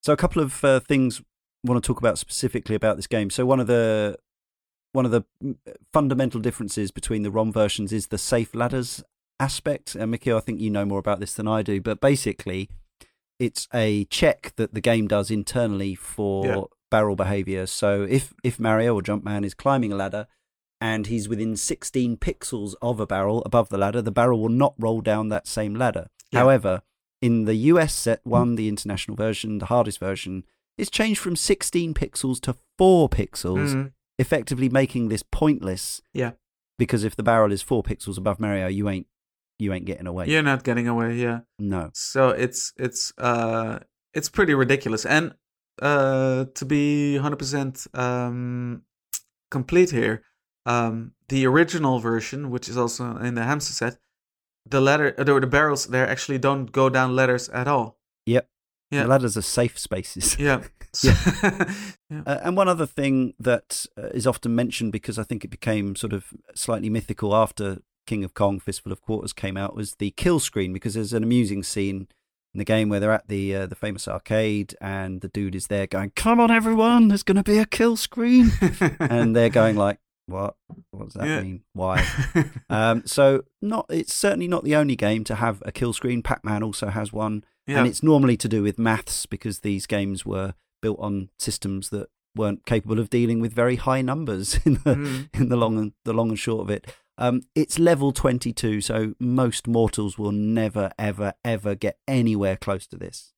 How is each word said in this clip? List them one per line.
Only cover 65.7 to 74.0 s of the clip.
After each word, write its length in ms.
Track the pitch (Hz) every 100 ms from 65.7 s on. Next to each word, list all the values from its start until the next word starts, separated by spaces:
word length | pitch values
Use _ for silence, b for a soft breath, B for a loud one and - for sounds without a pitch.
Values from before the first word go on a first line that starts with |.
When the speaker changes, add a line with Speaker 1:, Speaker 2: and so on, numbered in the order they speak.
| 107 101 95
Speaker 1:
sort 180 | 110
of 120 | 101 - - _
slightly 360 | - - 113 107
mythical 440 | 110 - 107 107 104
after 440 | 110 - 101 95 _ _ -
King 180 | 110
of 120 | 95 -
Kong, 240 | 101 98
Fistful 320 | - 95 -
of 100 | 95
Quarters 320 | - 110 92
came 240 | - 98 95
out, 180 | 98 -
was 200 | 104 -
the 160 | 101
kill 280 | - 185 165
screen, 340 | - - 95
because 200 | 92 117
there's 200 | 110 104
an 100 | 117
amusing 400 | 110 123 113 101
scene 440 | 92 - 98 95 95 _ _ _ _
in 60 | -
the 40 | 104
game 220 | 110 107
where 120 | 101
they're 120 | 104
at 160 | 110 -
the, 260 | 101 98 98
uh, 100 | 95
the 80 | 98
famous 320 | 107 101